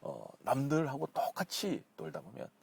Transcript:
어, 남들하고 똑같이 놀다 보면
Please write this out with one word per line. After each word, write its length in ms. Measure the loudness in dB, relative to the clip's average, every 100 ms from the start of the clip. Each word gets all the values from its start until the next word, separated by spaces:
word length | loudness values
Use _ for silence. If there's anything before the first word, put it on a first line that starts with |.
어, 240 | -8 -8 -10 -8
남들하고 680 | 2 4 6 4 4 0 -2
똑같이 760 | 0 -2 0 -2 0 0 -2 -4 -10
놀다 240 | -6 -6
보면 280 | -10 -10 -12 _